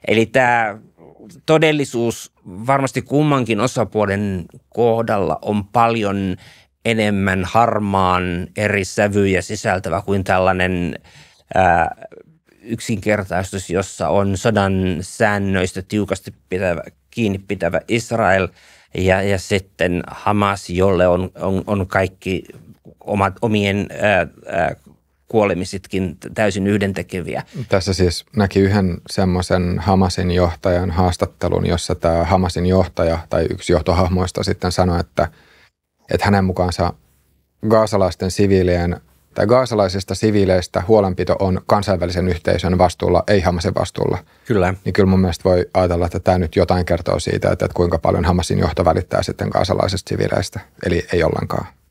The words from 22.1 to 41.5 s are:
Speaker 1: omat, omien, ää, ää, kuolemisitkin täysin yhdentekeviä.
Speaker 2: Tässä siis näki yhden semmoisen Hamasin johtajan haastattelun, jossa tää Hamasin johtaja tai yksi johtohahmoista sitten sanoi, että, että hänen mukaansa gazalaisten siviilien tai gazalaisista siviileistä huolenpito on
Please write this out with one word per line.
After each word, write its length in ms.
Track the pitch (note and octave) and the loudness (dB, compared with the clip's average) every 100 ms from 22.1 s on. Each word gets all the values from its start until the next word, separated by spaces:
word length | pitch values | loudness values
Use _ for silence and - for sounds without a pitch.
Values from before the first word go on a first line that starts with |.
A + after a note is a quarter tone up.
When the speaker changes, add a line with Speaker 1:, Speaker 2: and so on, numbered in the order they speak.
| - F#2+ F2+ - - - - - - | -6 -8 -8 -8 -18 -20 -20 -20 -16
Speaker 1:
omat, 340 | - G2+ G2 F#2+ | -6 -2 -2 -2
omien, 440 | A2+ G#2+ G2+ G2+ F#2 D#2 | -2 0 0 -2 -4 -2
ää, 260 | G2+ F#2+ D#2 - - | 2 2 0 -8 -8
ää, 300 | - D2+ D2+ - _ _ _ - | -4 -4 -6 -14 _ _ _ -4
kuolemisitkin 880 | A2+ G2+ F2 F2+ G2 - F#2+ F#2 C#2+ - | 0 0 0 -6 -10 -8 -6 -4 -8 -8
täysin 320 | - G#2+ F#2+ G2 | -2 0 0 0
yhdentekeviä. 760 | G#2 G2 F#2 F2 F#2 E2 A#1+ - D#3+ A2+ | 0 0 -4 -6 -8 -6 -8 -8 -12 -2
Speaker 2:
Tässä 240 | G2 F#2+ | 0 0
siis 320 | F2+ F2+ - - - | 0 0 0 -6 -2
näki 240 | G2 G2 | 0 2
yhden 360 | G2 G2+ F#2+ E2+ - | 2 2 0 -4 -6
semmoisen 680 | - F#2+ F2+ F2 F#2 F2 F#2 | -2 0 0 0 0 0 -2
Hamasin 520 | F#2+ F#2+ F#2 F2+ F2 | 2 4 2 0 0
johtajan 600 | F2 F2 - G2 F2+ F2+ | 2 2 0 0 0 0
haastattelun, 760 | E2+ F2+ - - - F2 F2 F2+ | 0 0 0 -4 -4 -2 0 0
jossa 280 | F2 - | -2 -2
tää 300 | F2+ E2 E2 | -2 0 2
Hamasin 420 | E2+ F#2+ F#2 F2 F2+ | 2 2 2 0 2
johtaja 520 | F#2 E2+ - E2+ E2 - | 2 2 -2 -2 -2 -2
tai 180 | E2 D#2+ | -2 -2
yksi 220 | - - | -4 0
johtohahmoista 680 | E2 D#2 E2+ F#2 F#2 F#2 - | 0 2 2 2 0 -2 -2
sitten 300 | G2 - F2+ | -4 -2 -2
sanoi, 280 | - F#2 G2+ | 0 0 0
että, 280 | - - D2+ - _ _ _ _ _ _ - | -2 -2 -4 -6 _ _ _ _ _ _ -4
että 140 | - | -2
hänen 200 | G#2 G2+ | 2 2
mukaansa 480 | F#2+ F#2 F2+ F2 F2 - _ _ _ _ _ _ A2 | 2 0 -2 -2 -4 -4 _ _ _ _ _ _ 2
gazalaisten 640 | A2 A2 G#2 F#2 - F#2 | 2 4 2 0 0 -4
siviilien 680 | - G2+ G2 F2+ F2 F2 - - _ _ | 0 4 4 4 2 0 -4 -10 _ _
tai 120 | - G#2 | -2 2
gazalaisista 680 | B2 B2+ G#2+ F#2+ F#2+ - | 4 4 2 2 0 -6
siviileistä 680 | F#2+ A2 G#2 F#2+ F#2 F2 F#2+ F#2 | -2 2 4 4 2 0 -4 4
huolenpito 480 | A2 F#2+ F2+ F#2 F2 | 4 4 0 -2 0
on 220 | F#2+ | 0